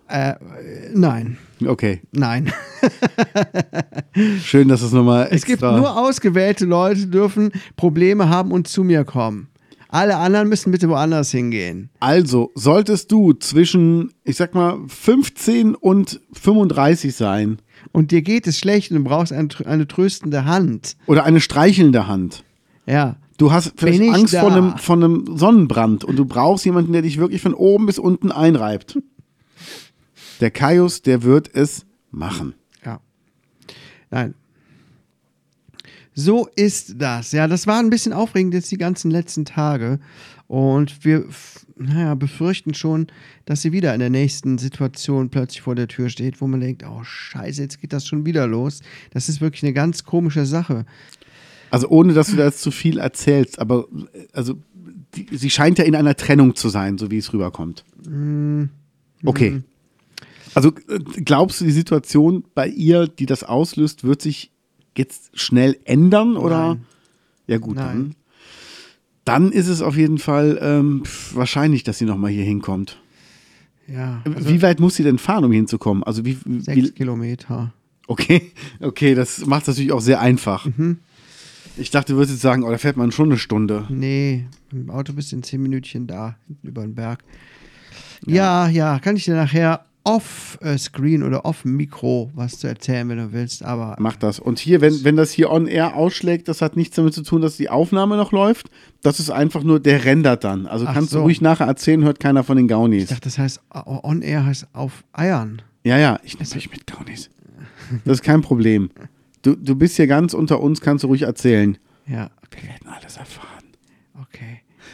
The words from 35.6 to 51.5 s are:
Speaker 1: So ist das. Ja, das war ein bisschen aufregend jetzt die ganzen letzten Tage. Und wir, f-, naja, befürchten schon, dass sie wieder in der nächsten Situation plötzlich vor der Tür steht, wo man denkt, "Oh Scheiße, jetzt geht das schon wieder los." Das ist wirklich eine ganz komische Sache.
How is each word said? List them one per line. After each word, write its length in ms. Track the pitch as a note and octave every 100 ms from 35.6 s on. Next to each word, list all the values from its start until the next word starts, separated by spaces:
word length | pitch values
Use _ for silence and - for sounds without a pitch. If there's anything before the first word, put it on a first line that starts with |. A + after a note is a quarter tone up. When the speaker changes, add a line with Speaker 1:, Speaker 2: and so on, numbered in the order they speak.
| _ _ - - _ -
Speaker 1:
So 320 | D#3 A#3 A3+ -
ist 460 | G#3 - - B2
das. 300 | C#3 A#2+ A#2
Ja, 160 | D3+ D#3
das 180 | F3 G#3
war 140 | A3
ein 100 | A3+
bisschen 240 | A#3 A3
aufregend 400 | G3+ A3+ F#3+ F#3
jetzt 160 | F3 F3
die 60 | F#3+
ganzen 320 | F3 F3+ E3
letzten 360 | E3 E3+ - D3
Tage. 540 | - D3+ C#3 A#2 C#3 - - - - _
Und 580 | C3 C3+ C#3 D3 -
wir, 220 | D#3 D#3 -
f-, 380 | - - - _ -
naja, 380 | C3 D#3+ D#3+
befürchten 600 | C#3 C#3+ - E3+ F#3+ D#3 D3+
schon, 320 | D#3 D#3+ D#3+ - - _ -
dass 180 | D3
sie 80 | D#3+
wieder 240 | F#3 E3 A#2
in 40 |
der 120 | B2
nächsten 480 | C3 C#3 C#3+ C3+ B2+
Situation 680 | C3 - C3+ - - C#3 B2+
plötzlich 300 | C#3 B2+ -
vor 120 | C3
der 140 | A#2+ A#2+
Tür 220 | - B2
steht, 300 | - B2+ B2+
wo 60 | C3+
man 140 | C3
denkt, 240 | B2+ B2 -
"Oh 140 | A2+
Scheiße, 600 | A#2 - - C3+ - C#3+
jetzt 180 | C#3 -
geht 120 | D3+
das 120 | C#3+ -
schon 220 | D3+ D3+
wieder 180 | D#3+ B2
los." 360 | A2+ C3+ C#3+ - - -
Das 180 | B2+ C#3+
ist 140 | D3
wirklich 220 | D#3 -
eine 100 | D3
ganz 300 | C3+ D#3+ E3
komische 420 | - F3 E3+ D3+ C#3
Sache. 400 | E3 E3+ A#2+ A2+ - - - _ _ -